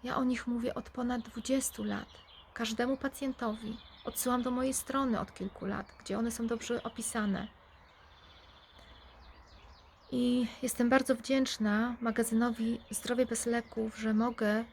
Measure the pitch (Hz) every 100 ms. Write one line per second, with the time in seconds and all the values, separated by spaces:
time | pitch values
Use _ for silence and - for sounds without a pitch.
0 | 240 - 254 247 - 240 240 - 220 -
1 | 240 247 226 - 226 269 262 - 208 208
2 | - - - - - - 226 220 247 269
3 | 269 - 277 254 233 214 220 220 - -
4 | - - 254 247 247 247 262 262 - 269
5 | 269 220 - - 185 - 185 196 - -
6 | - 202 233 233 226 233 - 240 233 -
7 | 226 233 208 190 214 - - - - -
8 | - - - - - - - - - -
9 | - - - - - - - - - -
10 | - 254 247 247 233 - 254 - 240 262
11 | 254 254 - 269 262 - 214 208 233 240
12 | 233 226 226 226 240 233 226 233 - 208
13 | - 247 254 226 240 233 233 - 220 220
14 | 220 214 233 240 214 214 226